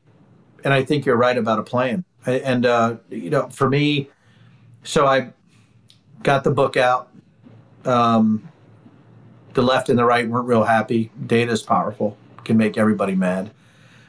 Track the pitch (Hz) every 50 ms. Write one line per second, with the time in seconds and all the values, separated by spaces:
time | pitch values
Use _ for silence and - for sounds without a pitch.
0 | _ _ _ _ _ _ - - _ _ _ - - 139 139 135 131 - 151 143
1 | - 131 120 117 123 123 127 123 110 113 110 107 - - - 123 131 127 110 92
2 | - - _ _ - 127 127 127 - 135 127 123 120 120 120 117 113 117 117 -
3 | - - - - 87 85 143 139 - - - - 139 127 139 143 147 147 147 147
4 | 143 - _ _ _ _ _ _ - - - _ _ - - - - - - 156
5 | 143 135 131 131 123 - - _ _ _ _ _ _ _ _ _ _ _ _ _
6 | _ _ - - - 143 139 135 - 156 135 139 135 123 - 139 127 123 127 123
7 | - - - - - _ _ _ _ - - - - _ - - - 131 123 120
8 | 117 117 117 113 110 110 107 107 - - - _ - - - - - - - -
9 | _ - - - - - - - - - - 135 123 127 131 127 - - 127 120
10 | 120 120 120 120 117 110 117 123 120 123 120 113 107 117 113 110 107 - 113 113
11 | 113 - - 151 127 117 117 113 120 117 113 104 - - 113 98 87 98 - -
12 | 110 104 - - - - - - - - 117 110 110 107 - 113 107 107 104 95
13 | 101 98 95 95 92 90 92 95 98 110 - _ _ _ _ - - - - -
14 | -